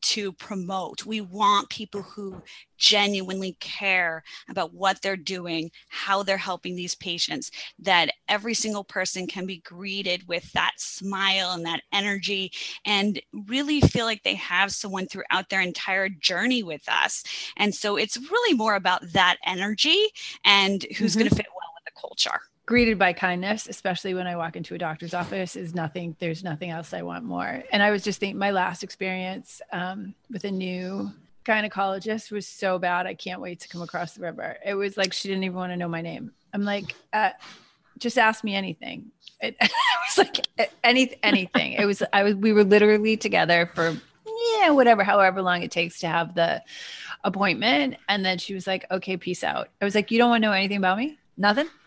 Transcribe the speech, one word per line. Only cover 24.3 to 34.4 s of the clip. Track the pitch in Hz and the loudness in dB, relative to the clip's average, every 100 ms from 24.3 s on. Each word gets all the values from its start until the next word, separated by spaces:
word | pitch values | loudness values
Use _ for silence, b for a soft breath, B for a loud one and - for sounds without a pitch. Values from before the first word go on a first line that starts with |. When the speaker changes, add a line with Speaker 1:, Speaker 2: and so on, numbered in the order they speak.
| 175 | -4
Speaker 3:
walk | 165 175 | -6 -8
into | 165 175 | -10 -6
a | |
doctor's | 170 156 170 175 | -6 -6 -6 -6
office, | 185 196 180 - | -4 -6 -6 -8
is | 170 | -8
nothing, | 170 160 180 170 156 | -6 -6 -6 -10 -6
there's | 170 165 | -6 -6
nothing | 185 151 180 | -8 -8 -8
else | 165 160 | -8 -10
I | 180 | -10
want | 175 87 85 | -8 -8 -6
more. | 87 90 - - | -6 -4 -6 0
And | 104 | 4
I | 104 | 4
was | 202 | 2
just | 208 190 | -2 -4
thinking, | 196 196 | -6 -2
my | 202 | 0
last | 190 185 180 | 0 0 -4
experience, | 190 - 190 185 185 190 - - - | -12 -8 -6 -6 -6 -10 -14 -18 -10
um, | 180 180 190 196 - - | -8 -6 -8 -12 -16 -14
with | 214 | -8
a | 202 | -6
new | 190 185 180 185 196 202 - _ - - | -4 -4 -6 -6 -8 -8 -12 _ -8 0
gynecologist | 214 208 190 196 190 214 220 - | 0 0 -2 -2 -2 -4 -4 -4
was | 208 190 | -8 -8
so | - 196 185 | -4 0 0
bad, | 180 175 180 | 2 0 -2
I | - | -8
can't | 190 185 | -10 -10
wait | 180 175 | -10 -12
to | - | -12
come | 175 | -12
across | 165 175 170 | -8 -6 -8
the | - | -8
river. | 175 - | -10 -8